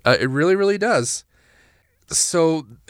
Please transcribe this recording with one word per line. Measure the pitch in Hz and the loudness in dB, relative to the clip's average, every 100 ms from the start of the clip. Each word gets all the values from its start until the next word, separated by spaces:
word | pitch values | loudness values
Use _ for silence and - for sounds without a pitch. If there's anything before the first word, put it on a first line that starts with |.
| 120 | 0
Uh, | 123 | 2
it | 127 | 0
really, | 135 170 190 | 0 0 2
really | 196 202 | 0 0
does. | 220 170 120 - - _ _ _ _ _ _ _ - | 0 0 -2 -8 -12 _ _ _ _ _ _ _ -8
So, | 147 - 175 160 160 113 117 - | -4 -2 2 2 0 -6 -20 -14